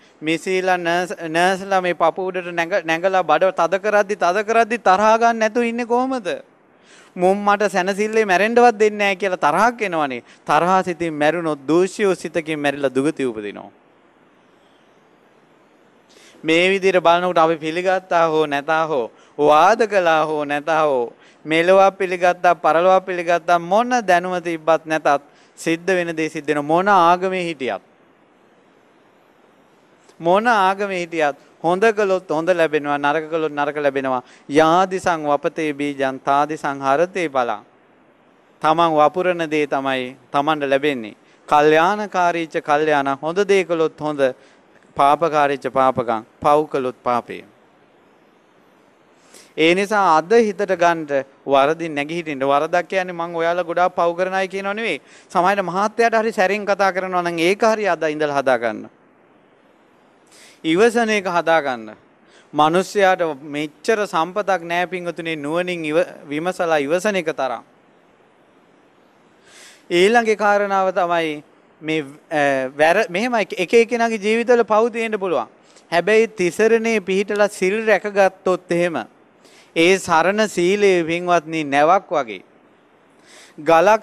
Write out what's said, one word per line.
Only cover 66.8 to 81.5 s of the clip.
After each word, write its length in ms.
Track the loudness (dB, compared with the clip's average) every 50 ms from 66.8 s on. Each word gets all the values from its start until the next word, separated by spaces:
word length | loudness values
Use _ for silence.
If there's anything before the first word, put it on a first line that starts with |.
| 0 0 -2 -2 0 -2 -2
එක 180 | -2 -4 -4 -4
තරම්. 300 | -4 -6 -6 -6 -8 -12 _ _ _ _ _ _ _ _ _ _ _ _ _ _ _ _ _ _ _ _ _ _ _ _ _ _ _ _ _ _ _ _ _ _ _ _ _ -20 -20 -20 -20 -20 _ _ -2
ඊළඟේ 500 | 2 2 4 4 4 2 2 2 0 0
කාරණාව 560 | 2 2 2 2 0 0 0 0 0 0 0
තමයි 500 | 0 -2 0 0 -2 -2 -2 -6 -8 -12 _ _ _ _ _ _ _
මේ, 240 | -8 -4 -4 -4 -4 -6 -12 -20 _ _
අ, 420 | -2 0 2 2 2 0 -2 -4
වැර-, 400 | 0 2 2 4 4 2 0 -2
මෙහෙමයි 380 | -4 -4 -4 -2 -2 -2 -2 -4 -4 -6
එක 160 | -2 2 4
එක්කෙනාගේ 480 | 2 4 2 0 -2 -2 -2 -2 -2
ජීවිතවල 420 | -2 -2 -2 0 2 2 2 2 2
පව් 300 | 2 2 2 2 0 -2
තියෙන්න 260 | -4 -4 -4 -4 -6
පුළුවන්. 280 | -4 -2 -2 -2 -4 -4 -10 _ _ _ _ _ _ _
හැබැයි 360 | -2 0 2 4 4 4 2 2
තිසරණේ 720 | 0 -2 -4 -2 0 0 2 2 2 2 2 0 -2 -2
පිහිටලා 480 | -2 -2 -2 -2 -2 -2 0 0 0 0
සිල් 360 | 0 -2 -2 -2 -2 0 0
රැකගත්තොත් 880 | 2 2 2 0 -2 0 2 2 2 0 -2 _ -2 -2 -2 -2 -4
එහෙම 360 | -2 -2 -2 -2 -2 -6 -8 -10 _ _ _ _ _ _ _ _ _ -20 _ _ _
ඒ 220 | 2 4 4 4 2
සරණ 500 | 0 0 2 2 2 2 2 0 -2 -2
සීලය 440 | 0 -2 0 0 2 2 2 2 2 2 0
පින්වත්නි 580 | -2 -4 -4 -2 0 0 0 0 -2